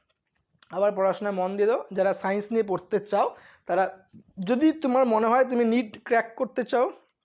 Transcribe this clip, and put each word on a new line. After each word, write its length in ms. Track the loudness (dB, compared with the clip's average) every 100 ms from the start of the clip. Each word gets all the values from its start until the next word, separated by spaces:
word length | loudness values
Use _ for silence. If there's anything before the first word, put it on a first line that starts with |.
| _ _ _ _ _ _ -10
আবার 200 | -2 -2
পড়াশোনায় 440 | 2 0 0 -4 -2
মন 220 | -2 0
দিয়ে 120 | 0
দাও। 160 | 0 -2
যারা 220 | -2 0
সায়েন্স 380 | 0 -2 -4 -2
নিয়ে 120 | -2
পড়তে 360 | -2 -4 -2 -4
চাও, 360 | 0 0 0 -2 -20 -16 -4
তারা, 420 | 0 0 -4 _ -20 _ -8
যদি 320 | -2 2 2
তোমার 340 | 2 0 2 4
মনে 220 | 2 2
হয় 180 | 2 2
তুমি 180 | 2
নিট 400 | 2 2 -2 -8
ক্র্যাক 320 | 0 0 0 -6
করতে 280 | -6 -6
চাও, 280 | -2 0 0 -4 _ _